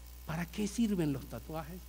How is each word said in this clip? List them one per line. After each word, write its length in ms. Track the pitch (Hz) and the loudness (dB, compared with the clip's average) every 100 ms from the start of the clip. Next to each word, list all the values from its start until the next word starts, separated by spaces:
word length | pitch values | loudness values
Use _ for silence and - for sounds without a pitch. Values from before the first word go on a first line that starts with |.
| - - - | -14 -10 -4
¿Para 180 | 160 170 | -2 -2
qué 220 | - 202 | 0 0
sirven 460 | - 226 185 151 | 4 4 6 4
los 120 | 131 135 | 2 -2
tatuajes? 540 | 117 - 156 156 180 | -8 -6 -6 -6 -10